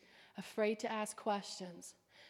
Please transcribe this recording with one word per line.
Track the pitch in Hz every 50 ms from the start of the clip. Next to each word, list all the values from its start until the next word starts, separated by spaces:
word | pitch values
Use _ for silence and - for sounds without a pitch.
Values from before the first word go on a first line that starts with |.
| - - - - - - -
afraid | - 190 - - 226 214 214 226 220
to | - 226 220
ask | 214 214 214 -
questions. | - - 220 202 202 190 - - - 190 180 175 180 - - - _ _ _ - - - -